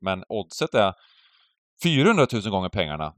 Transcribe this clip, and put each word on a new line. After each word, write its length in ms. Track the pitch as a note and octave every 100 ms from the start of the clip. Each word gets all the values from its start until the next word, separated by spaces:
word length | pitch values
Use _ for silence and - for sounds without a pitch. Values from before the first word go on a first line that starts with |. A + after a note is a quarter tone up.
men 220 | F#2+ F#2 -
oddset 440 | G#2+ F#2 - -
är 200 | B2 G2 F#2+ _ _ _ _ _ _ _ _
fyrahundratusen 680 | F3 D3 E3 G#3+ C3 A#2 G2+
gånger 180 | G2 F#2
pengarna. 440 | G2+ D#2+ D2+ D#2